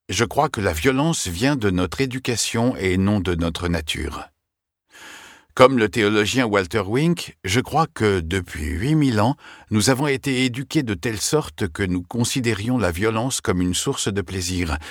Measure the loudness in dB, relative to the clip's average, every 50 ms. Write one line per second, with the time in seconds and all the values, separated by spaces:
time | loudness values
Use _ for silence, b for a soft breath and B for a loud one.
0 | _ -6 -2 0 0 0 2 0 0 0 2 2 2 2 2 2 2 2 2 2
1 | 2 0 0 -2 -4 -6 -4 0 2 2 2 2 2 0 2 2 0 -2 0 -2
2 | -2 -2 -2 -6 -4 -4 -2 -2 -2 -2 0 0 0 0 0 0 0 0 2 2
3 | 2 2 2 2 0 0 0 0 0 -2 -2 -4 -2 -2 -2 -2 -2 -4 -6 -6
4 | -6 -8 -8 -10 -14 -16 _ _ _ _ _ _ _ _ _ _ _ _ B B
5 | B B B B B B B B B B 4 6 6 6 6 6 2 2 2 2
6 | 2 4 4 2 2 2 0 0 0 2 2 0 0 0 -2 -2 -2 0 0 0
7 | 2 2 0 0 -4 -12 -12 _ -4 -2 0 0 0 0 0 0 0 0 0 0
8 | 2 2 2 2 0 -2 -4 -4 -4 -6 -8 -8 -6 -4 -4 -2 0 0 2 2
9 | 2 2 4 4 2 2 2 B B B B B B B 0 2 4 4 2 2
10 | 2 0 -2 -2 -2 -2 0 0 0 0 -2 -4 -8 -2 -2 0 0 0 -2 -2
11 | -2 -4 -4 -2 -4 0 0 0 -2 -2 -6 -6 -6 -4 -2 -2 -2 0 0 -2
12 | -4 -4 -4 -2 -2 -2 -2 -2 0 -2 -2 -2 -2 -2 0 0 0 0 0 0
13 | 0 0 0 0 -2 -2 -4 -4 -2 -2 0 0 0 0 -2 -2 -2 -4 -4 -2
14 | -4 -4 -2 -4 -4 -4 -6 -6 -6 -4 -4 -4 -2 -4 -4 -6 B B